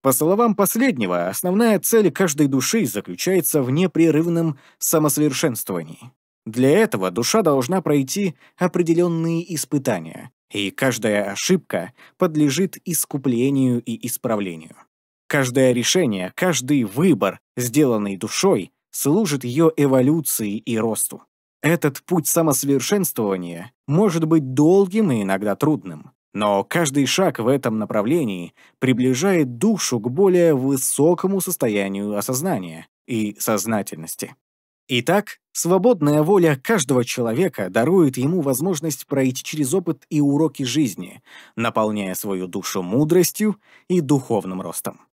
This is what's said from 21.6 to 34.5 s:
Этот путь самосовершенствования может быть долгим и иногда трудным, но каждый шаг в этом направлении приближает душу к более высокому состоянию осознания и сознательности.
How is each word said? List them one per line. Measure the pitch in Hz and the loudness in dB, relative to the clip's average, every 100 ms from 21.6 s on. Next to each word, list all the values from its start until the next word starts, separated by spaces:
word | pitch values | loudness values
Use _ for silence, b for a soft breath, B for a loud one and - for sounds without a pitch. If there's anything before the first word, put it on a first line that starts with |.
| 147 | 0
Этот | 165 151 135 | 2 0 -2
путь | - 175 143 | -2 -2 0
самосовершенствования | - 160 135 139 139 135 208 185 - 107 95 87 85 98 _ - | 0 2 0 2 0 2 0 0 -2 -2 -2 -6 -12 -14 _ -2
может | 151 214 165 | 2 2 2
быть | 160 165 135 | 2 2 2
долгим | 131 151 190 196 202 208 | 2 4 6 4 2 2
и | 120 | 0
иногда | 98 98 104 98 | 0 -2 -2 0
трудным, | 147 143 92 80 - _ _ | 0 0 -4 -14 -16 _ _
но | 98 104 101 | -4 0 0
каждый | 98 170 160 139 135 | 0 -2 0 0 0
шаг | - 185 127 | 2 0 0
в | 113 | 0
этом | 139 127 110 | 0 0 -4
направлении | 104 110 104 170 127 95 85 b b b | -2 -2 0 0 -2 -6 -10 b b b
приближает | 123 131 127 127 185 180 135 120 | 0 2 2 2 2 2 0 0
душу | 196 208 - 123 | 0 0 -2 -4
к | 110 | -4
более | 131 196 180 170 | 2 4 6 4
высокому | 143 131 135 - - 151 175 190 196 | 4 0 -2 -2 2 2 2 0 -2
состоянию | 180 175 123 104 98 98 104 104 | -4 -2 -2 0 -2 -4 -4 -4
осознания | - 131 180 139 87 80 85 _ - | -4 -4 -2 -4 -6 -14 -20 _ -8
и | 120 107 101 | -4 -4 -4
сознательности. | - 107 104 110 98 78 80 - - - _ | -4 -2 -2 -4 -4 -10 -14 -10 -12 -14 _